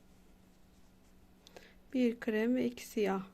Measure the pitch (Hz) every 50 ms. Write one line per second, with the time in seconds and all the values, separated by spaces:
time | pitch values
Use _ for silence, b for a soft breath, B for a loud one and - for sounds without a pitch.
0 | - - - - - - - - - - - - - - - - - - - -
1 | - - - - - - - - B B B B B B B B - - - 254
2 | 247 233 233 - - 233 214 214 226 240 254 254 247 240 247 - - - - 226
3 | 202 190 196 190 190 -